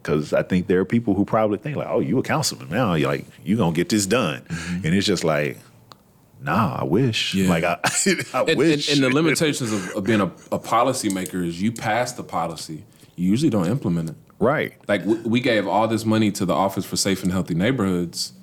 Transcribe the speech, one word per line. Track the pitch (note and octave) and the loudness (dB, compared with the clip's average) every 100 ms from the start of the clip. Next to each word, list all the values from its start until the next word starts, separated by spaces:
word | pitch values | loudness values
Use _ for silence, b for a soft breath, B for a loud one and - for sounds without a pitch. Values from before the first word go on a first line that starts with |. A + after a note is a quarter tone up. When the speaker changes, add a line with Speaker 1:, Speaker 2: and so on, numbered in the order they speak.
Speaker 1:
'cause | - D2+ D2 | -2 0 2
I | F2 | 0
think | - F#2 F2 | 2 0 2
there | F#2 | 2
are | F#2 | 2
people | A#2 A#2 G2 | 0 2 2
who | G2 | 2
probably | A2 A2 G2+ | 2 2 0
think | D3+ A#2 | -4 -6
like, | - | -2
"Oh, | A2 | -2
you | C3+ D3+ | 0 -2
a | |
councilman | - C#3+ - - C3 | 0 -2 -2 -6 -6
now, | F#2+ A2+ | -2 0
you're | D#2+ C2+ | 2 0
like, | C#2 - - | -2 -8 -10
you | E2+ A2+ | -2 0
gonna | E2+ D#2+ | 2 0
get | F2 | 0
this | G#2+ F#2+ | 0 2
done." | F#2 E2+ B1+ - | 0 0 -4 -8
Speaker 2:
Mm-hmm. | E2 E2 F2+ D#2+ | -10 -6 -4 0
Speaker 1:
And | G2 | 0
it's | G2 | 2
just | E2+ | 0
like, | E2 D2+ D2 A1+ - - - - _ _ _ - | 2 0 -2 -6 -16 -20 -20 -20 _ _ _ -12
"Nah, | D3 F3+ F#3+ - | -2 0 0 -2
I | |
wish." | C2 F#2 C3+ G#2+ - | 0 2 2 0 -2
Speaker 2:
Yeah. | F#2+ F#2 | 0 2
Speaker 1:
Like, | E2 | 2
I, | E2+ E2+ | 0 0
<laughs> | - - G3 D#3 - C3 | -2 0 0 0 -2 -2
I | |
Speaker 2:
And, | C3 D#3 | 0 4
Speaker 1:
wish. | D#3+ D3 D3 | 4 2 2
Speaker 2:
and, | C#3+ | 2
and | C3 | 4
the | C#3 | 4
limitations | E3 C#3+ D#3+ - A#2 | 2 2 0 0 -2
of, | G#2+ F2+ - | -4 -4 -4
of | |
being | G2+ A2 | 2 2
a, | F2+ - - | 2 -4 -8
a | G2 | -8
policymaker | - A#2 C3 B2 G#2 F#2+ F2+ F#2 | 0 2 2 0 -2 -4 -4 -4
is | F2 E2+ | -4 -2
you | G#2+ | -2
pass | A2+ A#2 A2 B2 | -2 -2 0 -2
the | - | -6
policy, | E2+ F2+ E2 D#2+ - D#2 - b b - | -8 -4 -4 -6 -12 -14 -16 b b -2
you | F2+ | 0
usually | A2+ D#3+ | 2 2
don't | G#2+ E2+ | 2 0
implement | C3+ G#2 E2+ D#2+ | 0 0 -2 -4
it. | - - _ | -10 -20 _
Speaker 1:
Right. | A2+ D3 C#2+ - - | 0 0 -2 -6 -2
Speaker 2:
Like, | G2+ | -2
w-, | F#2 - A2+ | 0 -2 0
we | B2 | 0
gave | B2+ A2 F2+ | 2 2 2
all | G2 A2+ | 2 2
this | A2 A2+ | 0 2
money | A2 G#2+ | 2 2
to | F#2+ F2+ | 0 -2
the | |
Office | D#2 G2 G2 - | 0 0 -2 -4
for | F2+ | -2
Safe | G2+ F#2 | 0 0
and | F#2 | 0
Healthy | F#2 E2 E2 | -2 -2 0
Neighborhoods. | G#2 C3 F#2+ F2 E2+ - - - | 0 2 0 0 -2 -6 -10 -12